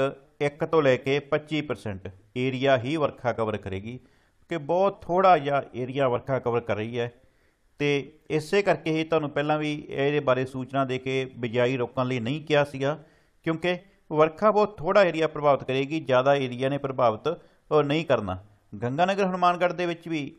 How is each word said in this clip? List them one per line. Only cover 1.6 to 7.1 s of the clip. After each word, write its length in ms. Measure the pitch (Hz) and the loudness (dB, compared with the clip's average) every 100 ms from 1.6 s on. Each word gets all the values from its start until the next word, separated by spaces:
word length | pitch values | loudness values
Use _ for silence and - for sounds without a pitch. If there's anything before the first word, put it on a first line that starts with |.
ਪਰਸੈਂਟ 460 | 147 120 107 95 101 - _ 123 | -4 -6 -8 -10 -12 -18 _ -4
ਏਰੀਆ 400 | 131 127 139 127 | -2 0 2 2
ਹੀ 180 | 123 160 | 2 -2
ਵਰਖਾ 340 | 139 - 120 | -2 -2 -4
ਕਵਰ 240 | 117 107 104 | -2 -2 -4
ਕਰੇਗੀ, 420 | 98 95 110 127 - _ _ _ - | -6 -8 -10 -14 -18 _ _ _ -10
ਕਿ 60 | 170 | -8
ਬਹੁਤ 420 | 143 175 196 196 | -2 0 0 -2
ਥੋੜ੍ਹਾ 340 | - 175 190 165 | -2 4 6 6
ਜਿਹਾ 240 | 139 139 - 104 | 4 -2 -2 -8
ਏਰੀਆ 320 | 127 135 131 | -6 -2 0
ਵਰਖਾ 300 | 120 - 127 | 0 -2 -2
ਕਵਰ 200 | 120 117 | 0 0
ਕਰ 140 | 117 104 | 0 -4
ਰਹੀ 240 | 113 120 | -4 -4
ਹੈ। 120 | 120 | -6